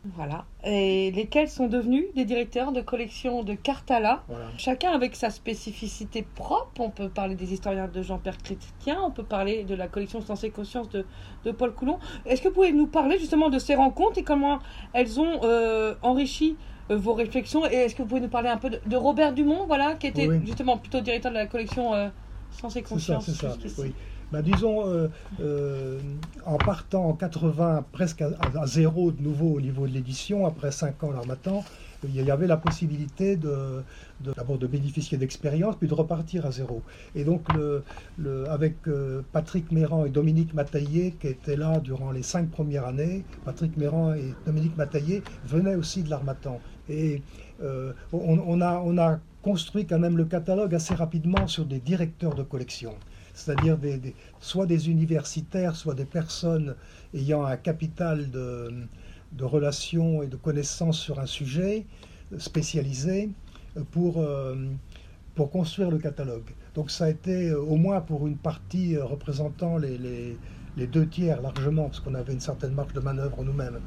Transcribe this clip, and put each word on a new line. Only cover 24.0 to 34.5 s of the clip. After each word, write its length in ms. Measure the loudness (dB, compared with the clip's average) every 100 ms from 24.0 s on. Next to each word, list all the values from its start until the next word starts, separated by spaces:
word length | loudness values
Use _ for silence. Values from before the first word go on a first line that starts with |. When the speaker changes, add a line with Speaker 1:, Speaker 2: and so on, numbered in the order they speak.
| -12 -12 -6
Speaker 2:
Ben, 80 | 0
disons, 460 | 4 4 4 2 2
euh, 220 | 2 0 -2 -12 -6
euh, 580 | -2 -2 -2 -4 -4 -6 -6 -8 -10 -10 -4
en 100 | 2
partant 480 | 2 0 0 2 2
en 20 |
quatre-vingts, 720 | 0 -2 2 2 4 4 4 0
presque 300 | -2 -2 0
à, 80 | -2 0 -2 0
à, 60 |
à 40 | 2
zéro 460 | 6 6 6 2
de 100 | 2
nouveau 360 | -2 2 2 2
au 20 |
niveau 260 | 0 0 0
de 60 |
l'édition, 540 | -2 -4 -6 -2 0 0
après 260 | 0 -4
cinq 320 | -2 -4 -2
ans 80 | -4
l'Harmattan, 540 | -4 -4 -4 -2 -2 -4 -14 -18 -10 -4
il 100 | 0
y 160 | 2
avait 160 | 4 4
la 80 | 4
possibilité 800 | 2 0 -2 -2 -6 0 2 2
de, 480 | 0 -2 -4 -6 -10 -16 -20 -10
de, 100 | -8
d'abord 260 | -6 -2